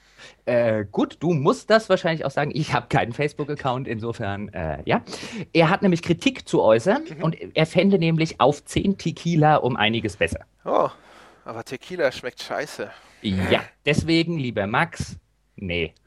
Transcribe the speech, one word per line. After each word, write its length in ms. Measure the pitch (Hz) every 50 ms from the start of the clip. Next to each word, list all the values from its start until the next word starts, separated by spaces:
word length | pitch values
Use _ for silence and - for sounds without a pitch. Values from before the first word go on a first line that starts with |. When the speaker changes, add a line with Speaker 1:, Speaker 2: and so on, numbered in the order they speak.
| _ _ _ - - - - _ -
Speaker 1:
Äh, 400 | - 123 120 120 117 110 107 107 107
gut, 260 | - 185 277 285 - -
du 140 | - 165 180
musst 360 | 143 131 175 - 254 - -
das 200 | 214 220 220 -
wahrscheinlich 340 | 190 180 - 170 165 160 -
auch 60 | 139
sagen. 200 | - - 147 151 -
Ich 200 | - 156 - -
hab 160 | 131 117 -
keinen 220 | - 131 87 113
Facebook-Account, 760 | 120 - 147 151 - - 151 139 147 - - 139 120 127 139 -
insofern, 580 | 120 110 110 117 117 - 110 98 98 101 104 95 -
äh, 240 | 92 85 80 73 69 78
ja. 160 | - 123 233 - - - - - - - 220 170 -
Er 180 | - 165 165 160
hat 120 | 190 185
nämlich 200 | 202 196 175 165
Kritik 460 | - - 170 - - 269 262 - - -
zu 140 | - 147
äußern 420 | 90 107 110 117 113 175 214 294 320 339 156 143
Speaker 2:
Mhm. 60 | 160
Speaker 1:
und 140 | 160 165 - - 92 -
er 100 | - 156
fände 340 | - - 180 175 202 196 185
nämlich 400 | 165 165 165 156 160 165 - -
auf 240 | 113 135 147 - -
zehn 340 | - - - - 196 196 -
Tequila 600 | - 170 - - - 165 170 160 151 151 151 -
um 180 | - 123 127
einiges 400 | - 107 107 113 117 101 104 -
besser. 240 | - - 82 - - - _ _ _ -
Speaker 2:
Oh, 260 | - 247 - - - - - - - - - - - - _ -
aber 200 | - 117 113 113
Tequila 460 | - 135 123 - - 180 180 156 131 -
schmeckt 280 | - - 123 - -
scheiße. 480 | - - - 95 139 151 - - 110 101 - - - - _ _ -
Speaker 1:
Ja, 380 | 110 95 95 95 - 120 110 - - _ _ -
deswegen, 520 | 143 151 - - 156 165 165 165 165 170 160
lieber 260 | 135 123 113 107 98
Max, 520 | 98 113 135 165 165 - - - - 95 - _ _ _ _ _ _ _ -
nee. 360 | 101 90 85 87 82 78 - _ _